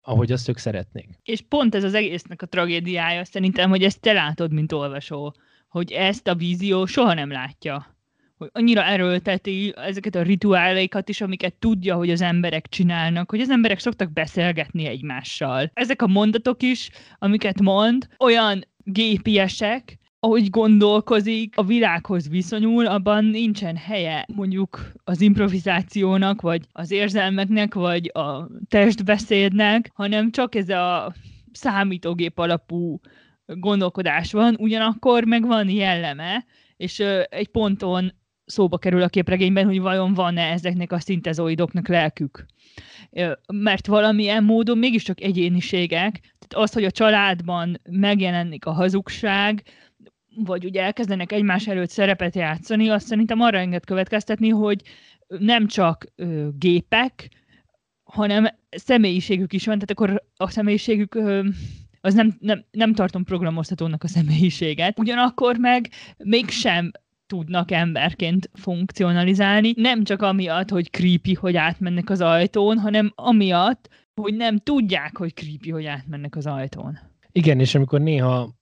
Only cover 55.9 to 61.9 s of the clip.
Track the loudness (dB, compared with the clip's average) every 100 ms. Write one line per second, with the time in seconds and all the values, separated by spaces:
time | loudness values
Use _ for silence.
55.9 | 0 -10 _ -6 -4 -6 -2 2 2 2
56.9 | 0 0 _ -20 _ _ _ _ _ _
57.9 | _ _ -4 0 2 2 0 _ -18 2
58.9 | 4 4 2 0 -2 0 -2 -2 -4 -4
59.9 | -2 0 0 _ _ -6 -2 0 0 0
60.9 | 0 0 -2 -2 0 -2 -4 -10 -14 -20